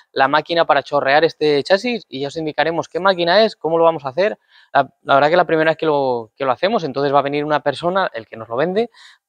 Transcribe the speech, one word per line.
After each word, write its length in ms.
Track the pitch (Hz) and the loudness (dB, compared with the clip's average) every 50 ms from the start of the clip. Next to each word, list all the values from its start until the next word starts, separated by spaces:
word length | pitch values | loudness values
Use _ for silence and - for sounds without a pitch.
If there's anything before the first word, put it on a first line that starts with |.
| _ _ _ | _ _ _
la 160 | - 135 135 | 0 0 2
máquina 340 | 147 156 156 - 170 170 160 | 2 0 0 0 0 0 2
para 180 | - 147 139 | 2 0 0
chorrear 440 | - - 147 143 127 135 139 151 165 | 0 -2 -4 -2 0 2 4 4 2
este 360 | 156 - _ 151 151 147 143 | 2 0 _ 0 0 2 0
chasis 440 | 131 - 190 196 226 247 240 196 - | 2 2 0 0 0 -4 -6 -6 -8
y 140 | _ - 131 | _ -10 -10
ya 80 | 143 143 | -8 -8
os 80 | - | -8
indicaremos 500 | 165 160 151 139 - 147 160 170 160 135 | -8 -8 -4 -2 -2 -2 -2 -2 -4 -6
qué 140 | - - 165 | -6 -8 -2
máquina 420 | 180 196 190 175 175 170 180 214 226 | -2 -2 0 0 0 2 4 4 2
es, 140 | 208 - | 2 0
cómo 200 | - - 156 165 | -4 -4 -2 0
lo 60 | 165 165 | 2 2
vamos 220 | 165 165 147 143 | 2 2 0 -6
a 40 | 135 | -6
hacer. 300 | 123 165 196 214 208 - _ _ _ _ _ _ | -2 -2 -2 -2 -4 -6 _ _ _ _ _ _
La, 220 | - 139 131 - _ _ | 0 0 0 0 _ _
la 140 | _ 139 139 | _ 2 4
verdad 140 | 135 143 151 | 4 4 4
que 60 | 170 | 4
la 80 | 180 170 | 2 2
primera 280 | 156 160 156 156 160 | 2 0 0 2 0
vez 60 | 156 | 0
que 80 | - 160 | 0 -2
lo, 460 | 160 147 143 135 131 123 117 113 - _ | -2 0 0 0 -2 -4 -4 -8 -12 _
que 80 | - 139 | -6 -4
lo 80 | 131 120 | -4 -2
hacemos, 320 | - 175 196 240 220 165 | -2 -2 -2 -2 -2 -4
entonces 280 | 143 120 139 143 143 139 | -4 -4 -2 -2 2 2
va 60 | 143 | 0
a 40 | 135 | 0
venir 200 | 139 143 147 147 | 0 -4 -4 -4
una 160 | 151 151 143 | -2 -4 -2
persona, 500 | - 147 131 - 160 175 185 196 185 - - | -2 -4 -6 -4 -4 -4 -2 -2 -4 -4 -6
el 140 | 113 110 | -10 -14
que 100 | - - | -14 -16
nos 100 | 113 110 | -16 -12
lo 80 | 117 117 | -8 -4
vende, 340 | 127 160 180 185 214 240 - _ - - - - _ _ | -4 -2 -2 -2 -4 -4 -4 _ -18 -20 -20 -20 _ _